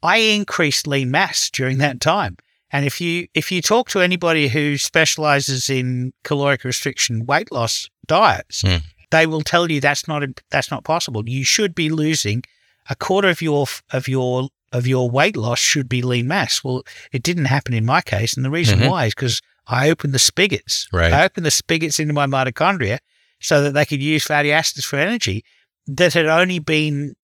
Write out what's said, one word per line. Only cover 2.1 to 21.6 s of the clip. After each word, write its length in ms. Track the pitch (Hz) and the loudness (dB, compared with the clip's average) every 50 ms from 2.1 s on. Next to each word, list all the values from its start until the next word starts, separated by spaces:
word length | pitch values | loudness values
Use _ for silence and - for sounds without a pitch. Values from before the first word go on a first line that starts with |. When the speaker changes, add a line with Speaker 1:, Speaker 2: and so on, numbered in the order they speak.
| 165 208 185 117 87 - _ _ _ _ _ _ | 0 2 0 -4 -6 -10 _ _ _ _ _ _
Speaker 1:
And 160 | - 139 139 | -4 -2 -2
if 140 | 143 - - | -2 -2 -4
you, 260 | 175 170 170 175 180 - _ | -4 -4 -2 -4 -4 -4 _
if 160 | - 151 - | -4 -4 -2
you 100 | 185 180 | -4 -2
talk 280 | 170 - 214 233 254 - | 0 2 2 2 0 0
to 80 | - 196 | 0 0
anybody 460 | 180 180 180 175 175 170 165 160 147 139 | 2 2 2 0 0 0 2 2 2 2
who 300 | 113 156 147 147 143 139 | 0 0 0 0 -2 -2
specializes 920 | - - _ 165 160 156 - - 156 151 143 139 135 - 139 131 127 - | -4 0 _ 2 2 2 2 0 2 2 2 2 2 0 -4 -4 -2 -2
in 440 | 135 131 127 127 127 123 127 127 - _ _ | -2 -2 -2 -2 -2 -4 -4 -6 -8 _ _
caloric 400 | - 151 143 139 143 139 123 - | -4 -2 0 2 0 0 0 -2
restriction 640 | 131 120 - - 143 131 - - - 120 113 113 | -6 -6 -4 -4 -6 -4 -4 -4 -2 -2 -4 -2
weight 240 | 120 139 156 220 - | 0 0 0 0 -2
loss 400 | - 131 117 113 - - - - _ _ - | -4 -4 -2 -2 -2 -4 -8 -10 _ _ -4
diets, 560 | _ 156 175 220 196 107 - - _ - - - | _ 4 4 6 4 4 2 -4 _ -8 -2 0
Speaker 2:
Mm. 200 | 98 90 80 78 - _ _ _ _ | 0 0 0 -2 -8 _ _ _ _
Speaker 1:
they 160 | - 160 160 | 2 2 4
will 140 | 160 160 156 151 | 4 2 -2 -2
tell 260 | - - 175 175 170 | 2 2 2 2 2
you 120 | 160 143 | 0 0
that's 260 | 135 147 143 - - | 2 0 0 0 -4
not, 160 | - 156 147 143 135 127 - _ _ - | -4 -4 -4 -4 -6 -8 -10 _ _ -4
that's 180 | 143 151 - | -2 -2 -2
not 140 | 151 120 - | -6 -8 -2
possible. 440 | - 156 170 - - 127 110 107 113 | -2 -2 -2 -2 -4 -6 -6 -6 -4
You 140 | 123 131 135 | -4 -4 -2
should 320 | 120 - - 220 196 165 | 0 0 2 0 -2 -2
be 140 | - 170 156 | -2 -2 -2
losing 540 | 156 156 151 151 160 151 - 104 104 120 123 - _ _ _ _ _ _ _ - | 0 0 0 0 0 -2 -2 -2 -2 -2 -4 -8 _ _ _ _ _ _ _ -10
a 60 | 135 | -8
quarter 340 | - - - 185 190 202 190 | -6 -2 0 0 2 2 2
of 140 | 175 - 165 | 0 0 0
your, 240 | 160 147 143 143 - - - _ _ | 0 0 0 0 -2 -4 -10 _ _
of 160 | - 131 127 | -6 -4 -2
your, 420 | - 127 131 127 123 123 127 131 139 _ _ _ _ | -2 -2 0 0 0 -2 -2 -4 -6 _ _ _ _
of 160 | - 123 123 | -4 -2 0
your 240 | 123 131 127 127 120 | 2 2 2 0 0
weight 260 | 120 135 151 190 214 | 2 2 2 2 0
loss 220 | 160 107 117 120 - | -2 -4 -2 -2 0
should 300 | - - - 156 135 127 | 0 0 0 0 -2 -2
be 140 | 123 123 120 | -2 -2 0
lean 260 | 127 123 120 117 127 | 0 0 0 0 0
mass. 340 | 165 196 156 113 - - - | 0 -2 -2 -2 -2 -4 -2
Well, 220 | 131 127 127 - - - - - - | -4 -4 -4 -6 -10 -20 -20 -20 -8
it 140 | - 110 113 | -8 -4 -4
didn't 220 | - 180 175 151 | -2 -2 0 0
happen 280 | 123 127 139 - - 123 | 2 2 0 0 0 0
in 100 | 113 110 | 0 2
my 160 | 117 131 170 | 2 2 0
case. 360 | 175 - - 98 107 113 - | 0 0 -4 -2 -2 -2 -2
And 80 | - 131 | -2 -4
the 60 | 131 | -2
reason 280 | 143 165 175 117 101 92 | -2 0 2 2 4 4
Speaker 2:
Mm-hmm. 120 | 110 135 | 4 2
Speaker 1:
why 160 | 180 180 135 | 2 2 0
is 80 | 110 101 | -2 -2
'cause 260 | - 139 127 117 - _ _ _ _ _ | -2 -4 -4 -4 -4 _ _ _ _ _
I 240 | - 120 123 135 147 | -4 -2 2 2 2
opened 220 | 160 - - 147 135 | 2 2 0 -2 0
the 60 | 131 | 2
spigots. 680 | - - - - 185 208 170 110 - - - - - - - | 2 2 2 2 0 0 0 -4 -4 -4 -4 -4 -4 -4 0
Speaker 2:
Right. 200 | 90 85 85 87 | 2 4 4 6
Speaker 1:
I 120 | 139 165 | 4 4
opened 220 | 190 _ - 170 | 2 _ -2 -2
the 40 | 156 | 0
spigots 480 | - - | 0 0